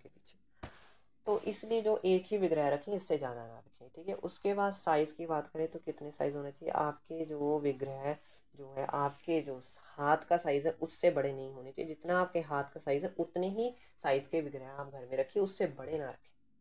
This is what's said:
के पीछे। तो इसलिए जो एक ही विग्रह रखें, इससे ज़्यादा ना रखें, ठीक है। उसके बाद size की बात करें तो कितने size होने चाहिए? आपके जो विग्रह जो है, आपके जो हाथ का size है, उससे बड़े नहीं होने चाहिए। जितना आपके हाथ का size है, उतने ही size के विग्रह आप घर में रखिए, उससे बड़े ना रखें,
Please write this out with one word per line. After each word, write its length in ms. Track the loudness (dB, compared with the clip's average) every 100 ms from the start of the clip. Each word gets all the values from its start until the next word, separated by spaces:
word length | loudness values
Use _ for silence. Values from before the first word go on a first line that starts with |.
के 60 | -20
पीछे। 600 | -20 -20 -20 _ _ -16 -16 -20 -20 _ _ 0
तो 140 | 0
इसलिए 400 | 0 -6 -2 0
जो 180 | 2 4
एक 200 | 4 4 2
ही 120 | 0
विग्रह 300 | 4 4 4
रखें, 240 | 2 0
इससे 260 | -4 0 0
ज़्यादा 280 | 0 -6 -12
ना 120 | -16
रखें, 300 | -20 -20 -20
ठीक 140 | -12 -8
है। 60 |
उसके 400 | -6 -6 -2 0
बाद 180 | 2 2
size 420 | 0 2 4 4
की 120 | -2 -2
बात 200 | -2 -2
करें 220 | -4 -4
तो 100 | -4
कितने 320 | -8 -8 -8
size 260 | -2 0 0
होने 140 | -6
चाहिए? 220 | -6 -2
आपके 520 | 0 0 -2 -8 -6
जो 340 | -4 0 2 2
विग्रह 580 | 2 0 -4 -4 -4 -4 -8 -20 _ -18
जो 160 | -10 -4
है, 80 | -2
आपके 540 | 0 0 -2 -2 0
जो 200 | 0 -6 -12 -20
हाथ 380 | -14 0 4 4
का 200 | 6 4
size 300 | 4 2 2
है, 40 | 0
उससे 280 | -4 2 4
बड़े 220 | 4 2
नहीं 200 | -2 -8
होने 180 | -10 -10
चाहिए। 160 | -8 -8
जितना 300 | -6 0 2
आपके 200 | 2 0
हाथ 240 | 0 -2
का 160 | -2 -4
size 260 | 0 0 0
है, 80 | -4
उतने 300 | -4 -2 0
ही 240 | 0 -2 -4 -16 -4
size 260 | 0 0 2
के 120 | -2
विग्रह 280 | -2 -6 -10
आप 220 | -10 -10
घर 140 | -10 -2
में 100 | 0
रखिए, 260 | 2 2
उससे 240 | 0 0 -2
बड़े 320 | -2 -6 -4
ना 100 | -4
रखें, 240 | -10 -18 _ _ _